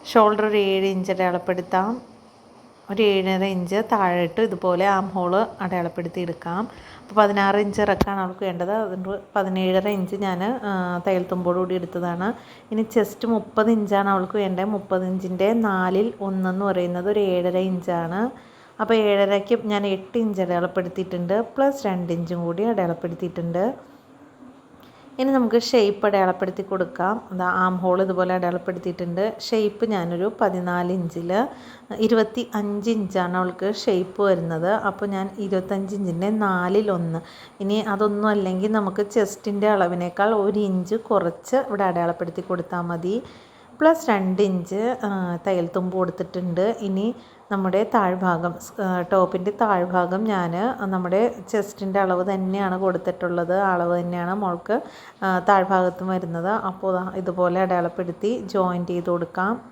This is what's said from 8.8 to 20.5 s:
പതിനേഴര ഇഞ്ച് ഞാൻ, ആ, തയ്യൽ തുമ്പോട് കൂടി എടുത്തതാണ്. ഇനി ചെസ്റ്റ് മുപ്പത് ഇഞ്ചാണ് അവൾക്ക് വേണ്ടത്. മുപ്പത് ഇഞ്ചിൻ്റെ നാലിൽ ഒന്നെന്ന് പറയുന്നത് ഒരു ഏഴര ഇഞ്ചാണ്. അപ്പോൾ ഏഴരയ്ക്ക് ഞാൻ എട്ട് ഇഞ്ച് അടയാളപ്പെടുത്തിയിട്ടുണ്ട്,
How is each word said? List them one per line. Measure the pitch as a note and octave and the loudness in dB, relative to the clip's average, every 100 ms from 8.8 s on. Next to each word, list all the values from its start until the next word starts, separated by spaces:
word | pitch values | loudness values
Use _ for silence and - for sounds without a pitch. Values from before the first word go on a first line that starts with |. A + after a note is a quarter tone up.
| G#3 F#3 F#3 G3+ - G#3 | -4 -6 -6 -8 -4 -2
പതിനേഴര | F#3+ F#3 F#3 F#3 G3+ G3+ | 0 0 2 2 0 -2
ഇഞ്ച് | F3+ G3 | -4 -2
ഞാൻ, | G3 F3+ G3+ B3+ G#3 | -2 -2 -2 -2 -4
ആ, | F#3+ F3+ F3 G3 | -2 -2 -2 0
തയ്യൽ | F#3 F3+ | 0 0
തുമ്പോട് | F3+ F3 F3+ | -2 0 0
കൂടി | F3+ F#3 | 0 -2
എടുത്തതാണ്. | F3 F3 F3 F3 G3 A#3+ - - - | -4 -4 -4 -2 -4 -4 -14 -20 -6
ഇനി | A3 A3 A#3 | -4 0 2
ചെസ്റ്റ് | G#3 - A3+ | 0 -2 0
മുപ്പത് | A3+ - - A3 A3+ | 0 0 2 4 4
ഇഞ്ചാണ് | G3+ G3 G3 | 4 2 4
അവൾക്ക് | G3 F#3 G#3 | 2 0 -2
വേണ്ടത്. | F#3+ F3+ G3+ G3+ | 0 0 -2 -2
മുപ്പത് | G3+ F#3 F#3 | -2 -2 0
ഇഞ്ചിൻ്റെ | F#3 F#3 F3+ G3 A#3 A3 | -2 -4 2 2 4 2
നാലിൽ | F#3 F#3 F#3+ A3+ - G3 | 2 2 2 0 -2 -4
ഒന്നെന്ന് | F#3+ F#3 F#3 G3+ | -2 0 0 0
പറയുന്നത് | F#3 F3 F3 F#3+ | 0 0 -2 0
ഒരു | G#3 G3 | 2 2
ഏഴര | F3+ F3+ F3+ F#3 | 2 2 0 0
ഇഞ്ചാണ്. | F#3 E3+ E3+ E3 F#3 A#3+ - - - - - | -2 -2 -2 -2 -2 -2 -4 -20 -20 -20 -6
അപ്പോൾ | A3 A3+ G#3 | 2 4 4
ഏഴരയ്ക്ക് | G3+ G3 G3+ G3+ A#3 A3 | 4 4 2 2 -2 0
ഞാൻ | G#3 G3+ | 0 0
എട്ട് | F#3+ F#3+ A#3+ | -2 -2 -2
ഇഞ്ച് | A3 F#3+ | -2 0
അടയാളപ്പെടുത്തിയിട്ടുണ്ട്, | F3+ | 0